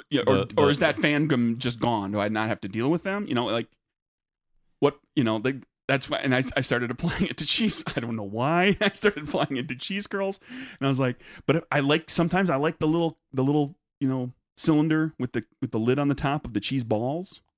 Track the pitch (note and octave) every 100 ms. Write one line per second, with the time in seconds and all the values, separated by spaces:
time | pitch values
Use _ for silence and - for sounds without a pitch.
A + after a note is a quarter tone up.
0 | - C#3 - F#2+ G2 - C#3+ C#3+ D#3+ -
1 | D3+ D3 D3+ C3 A#2 A#2 B2+ A#2 A#2+ A2+
2 | G2 G#2 G#2 A2 A2 - G2+ G#2+ C3 E3+
3 | F#3+ G3+ G#3 B2 A#2 A2+ A2+ _ _ _
4 | _ _ _ _ _ _ _ _ C#3+ -
5 | _ - A#2 A2 B2 C#3 - _ - C3+
6 | - D3 C3+ B2+ C3 - C3 B2 A#2+ B2
7 | E3+ - F#3+ - D3+ - A3 - - -
8 | A#2 A2+ G2+ G#2+ C3 E3+ F#3+ F#3+ G3+ -
9 | G#3 G3+ D3 F#3 C#3 C3 C3 B2+ - G3
10 | G3+ G3+ G3 G3 - B3+ C4 - C#3 C3
11 | B2+ B2 - - - D#3+ - D3 C#3 D#3+
12 | - - E3 F3 F#3+ C#3 D#3 E3 D#3 E3
13 | E3 - _ C3 C3 D3+ C#3+ - _ -
14 | C3+ C3 B2 - _ - - D3+ D#3+ D#3
15 | D#3+ - B2 A#2 - _ C3 A2+ A2+ C3+
16 | C#3+ C3+ C#3 C#3 - G#2+ - C#3 A2+ G#2+
17 | B2 D#3 G3 - _